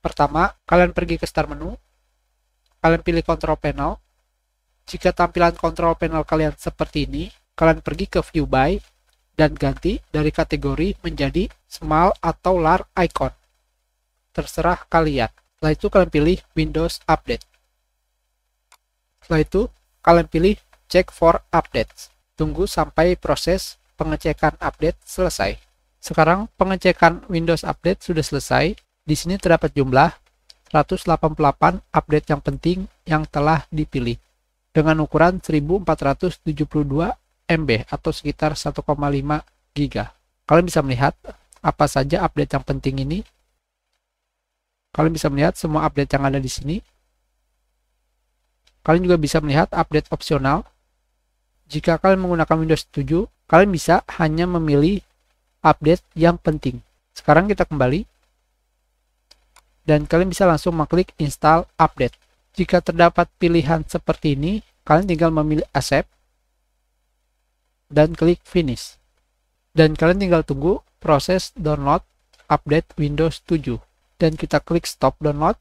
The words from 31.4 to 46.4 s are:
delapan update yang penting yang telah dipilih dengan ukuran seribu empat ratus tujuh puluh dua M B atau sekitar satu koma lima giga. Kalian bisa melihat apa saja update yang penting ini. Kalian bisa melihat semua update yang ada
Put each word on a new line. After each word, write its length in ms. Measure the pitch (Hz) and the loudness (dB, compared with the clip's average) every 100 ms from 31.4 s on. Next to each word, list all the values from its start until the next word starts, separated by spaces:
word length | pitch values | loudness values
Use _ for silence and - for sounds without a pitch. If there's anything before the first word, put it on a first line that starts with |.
| 151 | 0
delapan 260 | - 156 185 _ | 4 0 0 _
update 320 | 151 - 151 - | -4 0 -2 0
yang 80 | 143 | -4
penting 360 | - 139 165 185 190 _ - | -4 -4 -2 -4 -6 _ -4
yang 160 | 156 151 | -4 -2
telah 320 | 151 147 160 - | -2 0 0 -2
dipilih 480 | 151 135 139 120 120 _ _ _ _ _ | -8 -4 -4 -4 -6 _ _ _ _ _
dengan 240 | 156 156 156 151 | 2 2 2 0
ukuran 320 | 151 170 185 | 2 2 2
seribu 400 | - 156 147 196 | -2 -2 0 -2
empat 240 | 170 156 | -2 -2
ratus 400 | 139 139 180 - | -2 -2 -4 -6
tujuh 240 | - 147 151 | -8 -6 -2
puluh 160 | 151 | -2
dua 320 | 143 139 180 - _ _ - | -2 -2 -4 -6 _ _ -2
M 160 | 160 | -2
B 160 | 147 110 - | 0 -2 -2
atau 240 | 143 165 | -6 -6
sekitar 480 | - 143 - 156 147 | -6 -8 -2 -4 -2
satu 240 | 151 143 | -6 -6
koma 240 | - 147 143 | -4 -2 -2
lima 320 | 143 139 151 - _ _ | -2 -2 -6 -6 _ _
giga. 480 | 143 143 104 107 _ _ _ - | -6 -4 -4 -8 _ _ _ 2
Kalian 160 | 156 180 | 2 4
bisa 160 | 160 | -2
melihat 320 | 139 123 143 - - - _ _ | -2 0 0 -2 -20 -20 _ _
apa 240 | 160 - 147 | -6 0 0
saja 400 | - 139 170 175 | 0 -2 -2 -2
update 320 | 151 - 139 | -2 -4 -4
yang 80 | - | -6
penting 400 | 139 135 135 135 | -6 -4 -4 -6
ini. 160 | 175 - _ _ _ _ _ _ _ _ _ _ _ _ _ _ _ _ | -6 -8 _ _ _ _ _ _ _ _ _ _ _ _ _ _ _ _
Kalian 240 | - 160 | -2 0
bisa 160 | 160 151 | 0 -2
melihat 240 | 139 160 | 0 0
semua 320 | - 165 151 156 | 0 -4 -2 0
update 240 | 143 139 | -2 -2
yang 160 | 139 139 | 0 0
ada 160 | 139 | -2